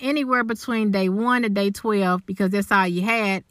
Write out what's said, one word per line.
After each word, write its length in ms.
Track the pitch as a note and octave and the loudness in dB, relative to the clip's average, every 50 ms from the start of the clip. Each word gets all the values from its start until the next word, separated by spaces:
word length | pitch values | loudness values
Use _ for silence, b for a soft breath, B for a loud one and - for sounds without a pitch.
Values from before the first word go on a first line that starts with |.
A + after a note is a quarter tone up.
anywhere 420 | B3 C4+ D4 D4+ C#4 B3+ B3+ B3 | -4 -2 -2 -2 0 0 0 0
between 480 | A#3 A3+ A#3 - - B3+ A#3 A3 G#3+ G#3 | 0 -2 -4 -6 -4 -4 -2 0 0 2
day 180 | G3 F#3+ F#3+ F#3 | 2 2 0 0
one 340 | F#3+ G#3+ A#3 B3 B3 A#3+ | 0 0 0 2 2 2
to 60 | A#3 G#3+ | 0 0
day 220 | G3 G3+ G3+ G3+ | 0 0 0 0
twelve, 560 | G3+ - - A3 G#3 G3+ F#3+ F3+ F3+ F3+ - | -2 -2 -2 0 0 2 2 2 0 -2 -4
because 240 | - F#3+ - G3 F#3 | -6 -4 -2 0 0
that's 220 | G3+ G3+ G3 - | 0 0 0 2
all 160 | G#3 G3 F#3+ F3+ | 2 2 2 2
you 140 | F3 F3+ | 0 0
had, 420 | F#3+ A3+ A3+ A3+ G#3 G3 F#3+ F3+ - _ | 0 0 0 0 0 0 -2 -2 -4 _